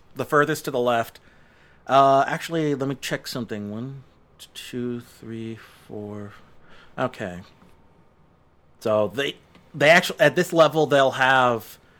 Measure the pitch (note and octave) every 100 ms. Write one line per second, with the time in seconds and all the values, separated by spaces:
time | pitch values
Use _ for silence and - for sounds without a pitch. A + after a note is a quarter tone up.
0 | _ - B2+ D3+ D3 D3+ - C3+ B2 A#2
1 | A#2 - _ _ _ _ _ _ - C3
2 | C#3 C3+ C3+ D#3+ - E3 D3+ C#3+ C3+ C#3
3 | - C#3+ - C3 A2+ G#2+ G#2 G#2+ B2+ C3+
4 | C3 _ _ _ - - - B2+ B2 A#2+
5 | A#2 - A2+ A2+ A2+ A2 - - - G#2+
6 | G#2 G#2 G#2 - - - - - - -
7 | B2+ - G#2 F2 G2 _ _ _ _ _
8 | _ _ _ _ _ _ _ _ A2+ G#2+
9 | G#2 G#2+ C#3 - _ _ _ D3+ C#3+ E3+
10 | - - D3+ C3+ F3+ E3 D3+ D#3 D3+ C#3
11 | C3+ B2+ C3 C3 B2+ A#2 - - _ _